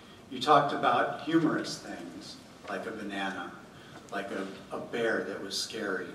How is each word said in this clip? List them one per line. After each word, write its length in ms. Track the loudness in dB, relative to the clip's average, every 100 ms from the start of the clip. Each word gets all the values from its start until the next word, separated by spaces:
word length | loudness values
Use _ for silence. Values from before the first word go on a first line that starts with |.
| -18 -18 -10
You 100 | 0
talked 340 | 8 8 8
about 500 | 4 4 6 4 0
humorous 560 | 4 6 6 2 -2 -6
things, 580 | -8 -10 -10 -12 -12 -14 -16 -14 -6
like 160 | -4 -4
a 60 |
banana, 600 | -6 -4 -2 -2 -2 -6 -10 -16 -18 -18 -16 -8
like 160 | -6 -4
a, 160 | -4 -6 -8 -8
a 60 | -8
bear 460 | -2 0 2 2 0
that 180 | -4
was 180 | -4 -4
scary. 460 | -4 -2 -2 -2 -4